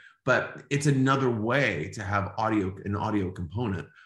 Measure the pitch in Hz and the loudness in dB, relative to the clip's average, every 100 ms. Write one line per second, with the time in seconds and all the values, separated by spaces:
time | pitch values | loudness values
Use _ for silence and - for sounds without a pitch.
0 | - _ - 117 87 - - 143 147 135 | -20 _ 2 2 2 -8 -4 0 2 4
1 | 131 139 131 117 107 135 127 85 85 98 | 4 4 2 0 0 2 2 0 -4 -6
2 | 98 101 95 - 110 107 92 95 98 101 | -2 0 0 0 0 2 0 -4 -4 -2
3 | 110 104 90 - 85 98 120 90 76 - | 0 0 -2 -4 -8 -4 -2 -4 -6 -16